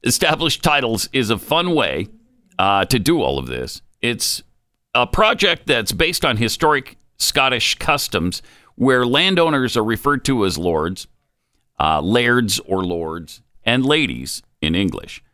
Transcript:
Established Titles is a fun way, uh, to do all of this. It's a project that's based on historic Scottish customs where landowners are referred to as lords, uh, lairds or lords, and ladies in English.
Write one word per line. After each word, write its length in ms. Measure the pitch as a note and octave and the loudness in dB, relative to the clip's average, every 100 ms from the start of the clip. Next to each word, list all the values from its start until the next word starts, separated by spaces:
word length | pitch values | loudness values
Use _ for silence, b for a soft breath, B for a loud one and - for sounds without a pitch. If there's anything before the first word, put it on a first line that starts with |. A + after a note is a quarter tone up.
Established 600 | C3+ - E3+ D3+ D#3+ - | 0 2 2 2 -2 0
Titles 460 | D#3+ D3 B2 A2 - | 2 2 0 -2 -2
is 160 | C3+ A2 | -2 0
a 80 | G#2+ | -2
fun 380 | - D#3 F3+ D#3 | 0 0 2 0
way, 320 | F#2 C#2 G2+ - _ _ _ - | 0 -2 -6 -12 _ _ _ 0
uh, 280 | F#2+ G2 F#2 | 2 2 2
to 120 | B2 | 0
do 240 | G2+ E3 | 2 2
all 160 | D2 C#2 | 0 -2
of 80 | B1+ | -4
this. 340 | B1 B1 - - _ | -8 -8 -12 -18 _
It's 400 | A#2 A#2 - - - _ _ _ _ A#2+ | -4 -2 -4 -6 -10 _ _ _ _ -2
a 100 | A#2+ | 0
project 640 | - G#3+ A3+ G3 E3 - | 2 2 2 0 0 0
that's 240 | B2 G#2+ | 0 0
based 340 | G2 E3 F3+ D3+ | 0 0 0 -2
on 120 | A2+ | 0
historic 600 | A2+ - D#3 D3 - - _ _ | -2 0 2 2 -2 -20 _ _
Scottish 580 | - C#3+ C3+ B2 - - | -2 2 0 0 -2 -2
customs 680 | - C#3+ - G2 F2 - b b b - | -2 -2 -2 -2 -2 -6 b b b -2
where 300 | B2 B2+ B2 | 2 4 4
landowners 720 | C#3 F#3 F3+ E3 C#3+ B2+ A#2+ | 2 2 2 2 2 0 0
are 60 | |
referred 420 | A2 A2+ C#3+ C#3+ - | 0 0 0 0 0
to 200 | C3 G2 | 0 0
as 120 | D#2 | 0
lords, 500 | F2 D#2+ D#2+ F#2+ - _ _ _ _ _ _ _ | -2 0 -2 -6 -14 _ _ _ _ _ _ _
uh, 220 | D#2 D#2 | 0 0
lairds 580 | D#2+ A#2 A#2+ B2 A2+ - | 2 2 4 2 2 -2
or 220 | - F#2+ | -2 -2
lords, 580 | F#2 E2+ D#2+ E2+ D#2+ - _ - | -2 -4 -6 -10 -14 -20 _ -6
and 220 | - B2 C3 | 0 0 2
ladies 560 | D3+ D3+ B1 C2 - _ _ | 2 0 -4 -8 -12 _ _
in 120 | D2+ E2+ | -2 0
English. 460 | G2 - - - _ | 0 -4 -12 -20 _